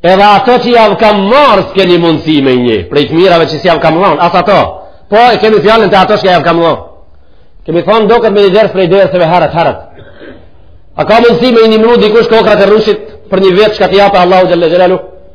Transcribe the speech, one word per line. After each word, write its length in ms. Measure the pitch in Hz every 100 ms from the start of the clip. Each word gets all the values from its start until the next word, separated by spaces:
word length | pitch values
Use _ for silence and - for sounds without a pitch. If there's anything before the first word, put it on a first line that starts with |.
Edhe 200 | 170 190
ato 280 | 202 202 240
që 180 | 247 226 240
jam 200 | 220 196
kam 200 | 220 208 196
marrë, 320 | 254 285 202 175
s'keni 280 | 190 185 175
mundësi 440 | 170 156 156 156
me 100 | 135 127 120
një, 120 | 110 90
prej 180 | 143 143
të 40 |
mirave 320 | 156 190 175 160
që 140 | 156
si 80 | 175
jam 120 | 165
kam 160 | 160 160
dhonë, 240 | 190 151
as 160 | 170 180
ato. 240 | 175 190 123 - - - -
Po, 80 | 208 247
e 40 | 226
kemi 160 | 214 214
fjalën 320 | 185 226 208
te 60 | 202
ato 180 | 185
që 120 | 208 190
jam 120 | 180
kam 160 | 151 170
dhonë. 200 | 165 147 - - - - - - - - -
Kemi 160 | 165
thonë, 260 | 170 220 214
do 80 | 233
këtë 180 | 220
me 80 | 202
një 120 | 202
ders 180 | 190 208
prej 160 | 185 180
derseve 380 | 190 190 180 165
herët, 280 | 175 156 151
herët. 200 | 156 110 - - - - - - - - - - - -
A 80 | 151
ka 140 | 220
mundësi 280 | 240 233 254
me 140 | 233 220
i 20 |
nimru 300 | 220 226 240
dikush 320 | 208 214 226
kokrat 320 | 226 220 208
e 40 | 196
rrushit 340 | 208 220 196 - - -
për 100 | 190
një 100 | 190 180
vit, 160 | 214
çka 140 | 214 190
t'i 100 | 190
japë 200 | 202 196
Allahu 300 | 180 185 180
Gjelle 220 | 175 170
Gjelalu? 280 | 170 180 185 - - -